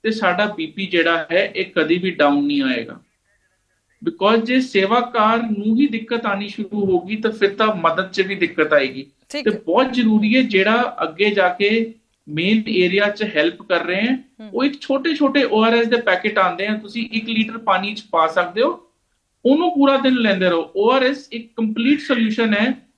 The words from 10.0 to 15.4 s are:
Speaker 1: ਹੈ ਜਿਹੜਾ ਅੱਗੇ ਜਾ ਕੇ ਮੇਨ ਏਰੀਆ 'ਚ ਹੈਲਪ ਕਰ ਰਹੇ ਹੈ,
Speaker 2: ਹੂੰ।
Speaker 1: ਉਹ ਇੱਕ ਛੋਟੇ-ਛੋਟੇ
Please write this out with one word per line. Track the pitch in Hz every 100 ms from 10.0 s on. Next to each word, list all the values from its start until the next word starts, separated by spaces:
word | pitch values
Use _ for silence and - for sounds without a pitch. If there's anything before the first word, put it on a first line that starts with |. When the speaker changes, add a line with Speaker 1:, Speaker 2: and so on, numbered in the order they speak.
| 220 214 208 254
Speaker 1:
ਹੈ |
ਜਿਹੜਾ | 254 196 196 233 240 -
ਅੱਗੇ | 165 160 208
ਜਾ | 202 180
ਕੇ | 180 202 226 226 - _ _ -
ਮੇਨ | 151 180 220 214
ਏਰੀਆ | 185 180 196 208
'ਚ | 208
ਹੈਲਪ | 208 151 160 170
ਕਰ | - 170 170
ਰਹੇ | 185
ਹੈ, | 226 262 - _
Speaker 2:
ਹੂੰ। | 214
Speaker 1:
ਉਹ | 226
ਇੱਕ | 277 277
ਛੋਟੇ-ਛੋਟੇ | - 269 302 294 277 277